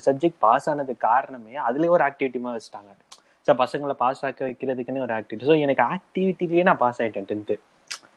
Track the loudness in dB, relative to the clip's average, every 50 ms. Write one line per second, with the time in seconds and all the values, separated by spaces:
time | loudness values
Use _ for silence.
0 | 2 2 0 2 0 -2 0 _ 4 4 4 4 2 -2 -2 -2 -4 -6 -6 -2
1 | 0 2 2 2 0 -2 -10 -16 -18 -14 -10 -4 -4 -2 0 0 2 2 4 4
2 | 2 0 0 -2 -4 -4 -4 -6 -6 -6 -8 -8 -10 -14 -18 -20 -20 -20 -20 _
3 | _ _ -20 -20 _ _ _ _ _ 2 2 2 2 0 -2 -4 -4 -6 -2 0
4 | 0 0 0 -2 -6 -8 -6 -4 -6 -6 -6 -6 -6 -4 -4 -4 -6 -6 -6 -6
5 | -4 -4 -4 -6 -6 -8 -12 -4 2 2 4 4 4 2 2 2 2 0 0 -4
6 | -8 _ _ -2 0 0 0 -2 -4 0 2 4 4 4 4 4 2 0 0 -2
7 | -4 -4 -4 -6 -6 -6 -6 -6 -4 -4 -6 -6 -6 _ _ _ _ _ -16 -16
8 | -16 _ _